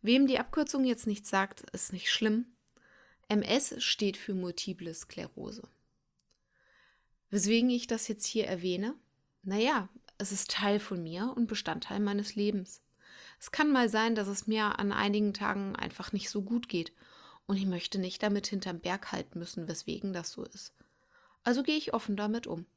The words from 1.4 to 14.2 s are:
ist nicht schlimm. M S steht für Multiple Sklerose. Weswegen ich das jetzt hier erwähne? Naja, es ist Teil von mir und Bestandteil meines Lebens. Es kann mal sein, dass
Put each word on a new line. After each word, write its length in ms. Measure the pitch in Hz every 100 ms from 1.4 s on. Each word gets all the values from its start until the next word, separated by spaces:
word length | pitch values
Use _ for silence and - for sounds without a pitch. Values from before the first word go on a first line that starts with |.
| 196 - -
ist 220 | 185 -
nicht 180 | 185 -
schlimm. 340 | - 220 220 240 _ - _ _ _ - _ _
M 120 | 214
S 400 | - 247 - -
steht 360 | - - 208 190
für 180 | - 190
Multiple 580 | 180 175 - 180 165
Sklerose. 760 | 160 - - - - - 226 - _ _ _ _ _ _ _ _ _ _ _ _ _ _ _ _
Weswegen 420 | 202 208 226 247
ich 160 | 240 -
das 200 | 226 -
jetzt 200 | 208 -
hier 180 | 220 -
erwähne? 480 | 180 180 180 214 302 _ _ _ _
Naja, 480 | 190 196 240 277 190 - - _
es 120 | 196
ist 200 | 202 -
Teil 280 | - 202 208
von 220 | 208 185
mir 320 | 165 170 233 262
und 120 | 226
Bestandteil 520 | 214 - 214 - 202
meines 360 | 208 202 202 -
Lebens. 480 | 208 208 180 - _ _ - - - -
Es 100 | -
kann 220 | - 302
mal 180 | 262 240
sein, 240 | 214 226
dass 140 | 220